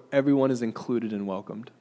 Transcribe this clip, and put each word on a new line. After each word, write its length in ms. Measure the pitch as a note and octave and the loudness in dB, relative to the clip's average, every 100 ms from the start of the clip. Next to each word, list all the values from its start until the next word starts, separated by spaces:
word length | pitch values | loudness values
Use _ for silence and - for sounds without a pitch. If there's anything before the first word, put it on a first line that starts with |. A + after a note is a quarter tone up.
| - | 0
everyone 380 | C#3 C#3 C#3 C3+ | 2 4 4 4
is 100 | B2+ | 2
included 540 | A#2 A2 - A#2+ A2+ G#2+ | -2 -6 -4 -2 -2 -4
and 120 | G2+ | -4
welcomed. 440 | F#2+ - G#2 B2 - | -6 -8 -12 -14 -20